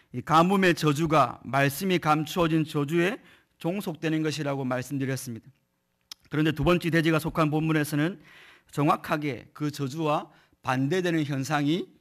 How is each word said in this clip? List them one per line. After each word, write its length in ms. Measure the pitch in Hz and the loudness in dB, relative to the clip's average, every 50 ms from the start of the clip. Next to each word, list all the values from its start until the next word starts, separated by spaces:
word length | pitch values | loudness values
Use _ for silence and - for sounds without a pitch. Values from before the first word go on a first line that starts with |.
| _ _ - | _ _ -12
이 80 | 123 | -10
가뭄의 560 | - - 151 160 170 180 202 196 190 180 160 | -2 4 4 6 6 6 4 4 4 4 4
저주가 640 | - 160 151 143 143 165 156 160 151 131 120 - - - | 4 2 0 2 2 0 2 4 2 2 2 0 -8 -10
말씀이 560 | - 127 139 139 139 139 - 196 190 180 165 | -4 0 2 2 2 0 -2 -2 0 0 0
감추어진 680 | - 156 151 156 151 151 - 185 170 165 160 160 156 | 2 2 2 2 0 -2 0 0 2 2 2 2 0
저주에 540 | 160 - 151 143 139 165 170 170 190 247 - - - - _ _ _ _ _ | 0 -2 -2 -2 0 2 2 2 2 0 -4 -10 -18 -20 _ _ _ _ _
종속되는 640 | - 165 180 208 190 190 160 - - 160 160 156 156 | -6 -4 -4 -4 -6 -6 -8 -6 -4 -2 0 0 0
것이라고 420 | 156 143 151 147 139 139 135 135 | -2 -2 -4 -4 -4 -4 -4 -2
말씀드렸습니다. 840 | 127 127 127 123 - 143 135 135 131 135 127 - 123 117 110 - - - _ _ _ _ _ _ _ _ _ _ _ - - _ _ | -2 -4 -4 -4 -6 -4 -4 -2 -2 -4 -6 -6 -10 -12 -12 -14 -18 -20 _ _ _ _ _ _ _ _ _ _ _ -20 -20 _ _
그런데 220 | - 147 156 165 160 | -2 0 2 2 0
두 120 | 151 139 | 2 2
번째 260 | 165 180 170 - 170 | 2 2 2 2 2
대지가 280 | 147 165 151 165 160 151 | 2 2 2 2 2 0
속한 320 | 151 160 - 175 160 151 | 0 -2 0 0 0 0
본문에서는 680 | 147 156 160 160 156 156 147 151 156 147 151 170 202 - - - - - - - - - _ _ | 0 0 0 0 0 0 0 0 0 -2 -2 -2 -4 -8 -14 -20 -20 -20 -20 -20 -20 -20 _ _
정확하게 800 | - 147 143 156 - - - - 170 151 147 147 123 - - - _ | -4 0 2 2 2 0 0 -4 -4 -4 -2 -4 -6 -8 -12 -18 _
그 180 | - 147 147 | -6 -6 -6
저주와 600 | 139 147 139 131 131 165 160 151 147 165 - - - _ _ _ _ _ _ | -4 -4 -6 -6 -4 -4 -2 0 0 0 -2 -6 -14 _ _ _ _ _ _
반대되는 600 | 127 127 131 135 139 175 190 175 180 165 160 147 | -2 0 0 0 0 0 0 0 0 0 0 -2
현상이 640 | 135 147 135 135 120 156 147 143 143 160 190 - - - _ | -2 -2 -4 -4 -2 -2 0 0 0 0 -2 -4 -8 -12 _